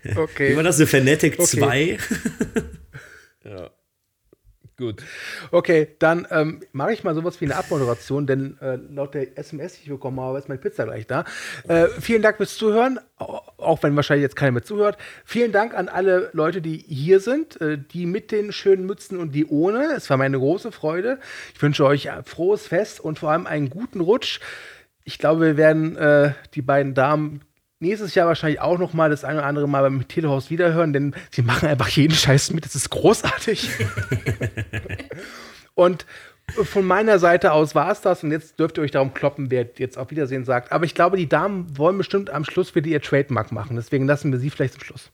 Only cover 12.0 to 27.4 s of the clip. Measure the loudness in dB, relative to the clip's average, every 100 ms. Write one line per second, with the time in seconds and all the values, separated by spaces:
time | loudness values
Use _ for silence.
12 | 0 4 4 2 -6 0 2 2 2 -2
13 | _ _ -12 -12 -16 -6 -2 0 2 0
14 | 2 2 2 0 0 0 -4 0 0 0
15 | -16 -20 -6 0 2 2 0 -4 -4 0
16 | 2 2 0 0 0 -2 -6 -8 -8 -4
17 | 4 4 4 -2 -4 -4 -4 -4 -8 -6
18 | -4 -6 -4 -4 -4 -2 2 2 2 -8
19 | -10 -8 -4 -2 0 2 2 2 0 -2
20 | 0 0 2 2 0 0 -4 -6 -4 -2
21 | -2 -4 -8 -18 -18 -2 0 4 4 4
22 | -2 -12 -14 -4 0 0 0 -2 -2 -6
23 | -8 -4 -2 -2 -2 -4 -4 -6 -10 -2
24 | 2 2 0 -8 -12 -16 -18 -20 _ _
25 | -18 -2 2 4 4 6 6 4 0 0
26 | 4 6 4 0 -10 -6 2 2 2 2
27 | 2 2 -2 -8